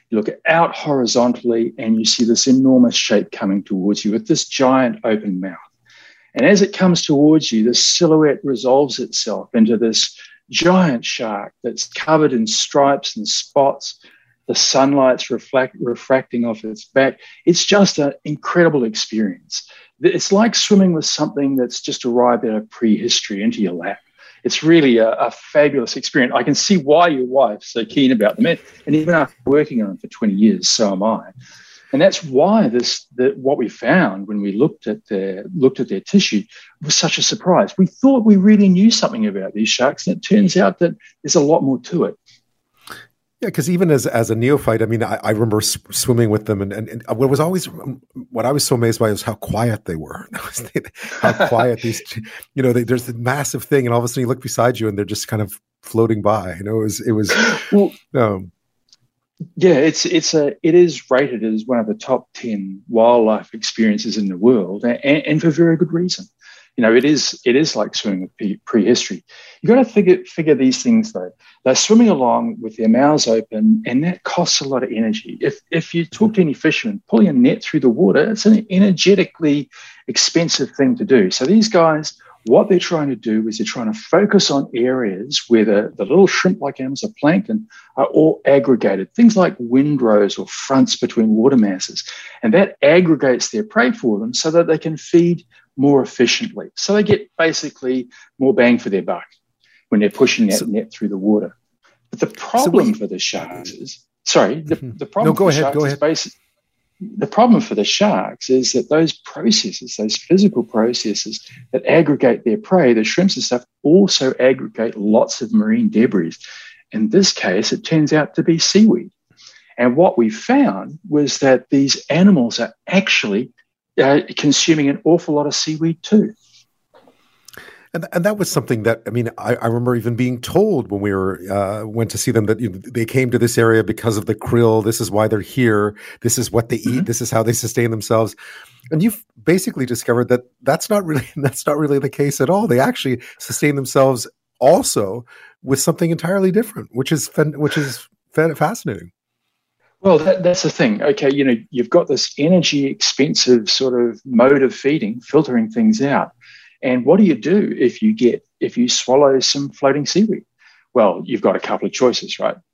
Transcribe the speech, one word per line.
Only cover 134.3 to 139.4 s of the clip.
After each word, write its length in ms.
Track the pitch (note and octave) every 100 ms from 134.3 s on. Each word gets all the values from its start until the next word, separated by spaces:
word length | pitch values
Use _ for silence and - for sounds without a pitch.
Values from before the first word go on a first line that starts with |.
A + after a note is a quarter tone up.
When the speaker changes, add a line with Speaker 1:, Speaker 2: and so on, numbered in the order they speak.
Speaker 2:
krill. 480 | G#2 - A#2+ A#2 A2
This 160 | G#2 A2
is 100 | G2
why 180 | G2+ A2
they're 120 | A2
here. 540 | F2+ - A#2+ G#2+ G#2 - - -
This 160 | A#2+ -
is 120 | A#2
what 200 | A#2+ A#2
they 60 | A#2
eat. 100 | -
Speaker 1:
Mm-hmm. 180 | B2
Speaker 2:
This 160 | G2 A#2
is 100 | A#2+
how 120 | A#2
they 100 | A2
sustain 380 | A#2 A#2 - A#2
themselves. 440 | A2 - A2+ G#2+ - - - - _ -
And 120 | D#3+
you've 200 | A3 - _ _